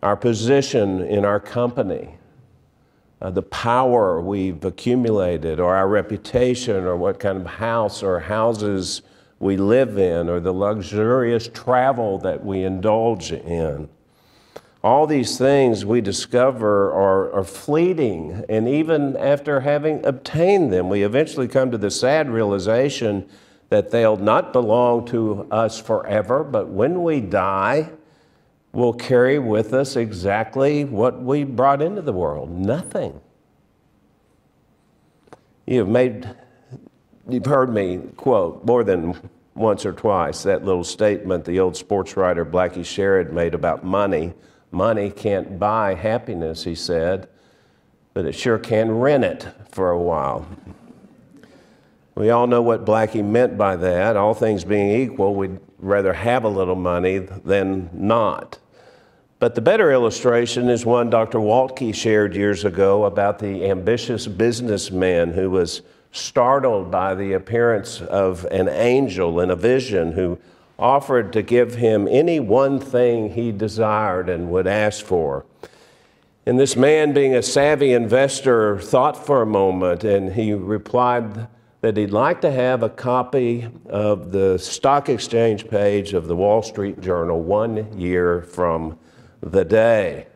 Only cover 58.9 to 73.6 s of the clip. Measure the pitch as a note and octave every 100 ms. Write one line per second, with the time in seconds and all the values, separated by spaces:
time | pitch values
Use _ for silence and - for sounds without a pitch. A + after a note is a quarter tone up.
58.9 | _ _ _ _ _ A#2+ A#2 A2+ G#3+ F#3
59.9 | C3+ A#2 - B2 A#2+ A#2+ B2 B2 A#2+ A2+
60.9 | A#2+ A#2 A2+ A2+ A#2 G#2 A#2 C3 - A#2+
61.9 | G#2 A#2 G#2+ G#2 F2+ G2+ G2 G2+ F2 G2
62.9 | G2+ G#2 F#2 G2+ G2+ G#2 G2 F#2+ F#2 F#2
63.9 | A#2 - B2 - F2+ A2+ A2+ B2 G2+ -
64.9 | F#2 F#2 F2 E2+ E2 F#2+ F#2 E2+ - -
65.9 | _ _ - - - B2 C#3 C3 G#2+ F2+
66.9 | F#2 F#2+ F#2+ G2 F#2+ F#2+ A#2 A#2 A2+ F#2+
67.9 | - F2 F#2+ F#2+ F2+ F2+ F#2+ F#2 D2+ A#2+
68.9 | B2+ C3+ F2+ F2 E2+ F2+ F2 G2+ B2+ -
69.9 | G2+ E2 E2 F2+ F2 _ _ _ _ A#2+
70.9 | C#3 C#3 C3 G2+ A2 G#2 A#2+ A#2 A2+ A#2
71.9 | A2 G2+ B2+ E3 E3 A2+ A2+ C#3 C#3 -
72.9 | B2 B2 A#2 G#2+ A2 A#2 G2+